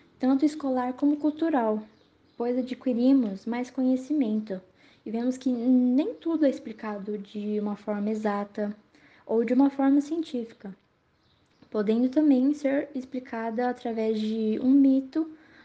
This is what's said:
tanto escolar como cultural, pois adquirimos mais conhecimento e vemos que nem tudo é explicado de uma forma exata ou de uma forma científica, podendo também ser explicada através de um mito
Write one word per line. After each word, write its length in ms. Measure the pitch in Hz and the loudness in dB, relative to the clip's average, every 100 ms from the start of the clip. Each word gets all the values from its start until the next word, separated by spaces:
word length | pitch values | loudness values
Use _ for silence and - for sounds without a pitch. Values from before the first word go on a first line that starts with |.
| _ - | _ -2
tanto 260 | 262 277 | 2 2
escolar 500 | 294 302 277 254 247 | 2 0 -2 -2 -2
como 220 | 254 285 294 | 0 0 2
cultural, 680 | 302 302 330 277 220 214 - _ _ _ _ - | 0 0 0 0 0 -2 -6 _ _ _ _ -6
pois 200 | 240 254 | -4 -2
adquirimos 880 | 254 254 262 233 254 277 214 190 | -4 -4 -2 2 4 4 2 -4
mais 260 | 226 240 247 | -6 -6 -6
conhecimento 880 | - 254 254 254 302 220 214 214 185 - _ _ _ | -2 0 0 0 -2 0 -2 -4 -10 -12 _ _ _
e 60 | 220 | -8
vemos 260 | 226 247 254 | -4 -2 -2
que 140 | 262 | -2
nem 640 | 240 247 254 247 262 403 | 0 4 4 4 2 0
tudo 320 | - 330 320 277 | -4 -2 2 2
é 40 | |
explicado 680 | 269 220 214 214 208 202 208 | 0 -8 -12 -10 -8 -8 -8
de 420 | 202 208 208 208 | -8 -8 -4 -2
uma 160 | 208 202 | -4 -6
forma 340 | - 208 208 | -6 -4 -2
exata 640 | 220 214 202 202 - 208 208 _ _ _ _ - | -2 -2 -2 -6 -6 -6 -8 _ _ _ _ -2
ou 180 | 226 | 0
de 80 | 233 | 2
uma 160 | 247 277 | 4 2
forma 320 | 269 269 285 | 2 2 2
científica, 760 | 285 330 320 247 226 - 196 185 _ _ _ _ _ _ _ _ _ | 0 -4 -4 -6 -10 -14 -18 -18 _ _ _ _ _ _ _ _ _
podendo 380 | 214 202 226 254 | -4 0 2 2
também 460 | 302 302 254 269 | 2 4 4 4
ser 340 | 294 269 285 311 | 0 0 -2 -4
explicada 760 | 262 254 254 254 226 226 220 247 | -10 -10 -12 -8 -8 -6 -2 -2
através 520 | 240 240 220 220 214 | -4 -6 -2 -2 -2
de 400 | 214 220 220 220 | -2 -2 -2 0
um 80 | 262 | 4
mito 580 | 277 269 269 262 320 320 - _ - | 6 6 4 0 -4 -6 -8 _ -20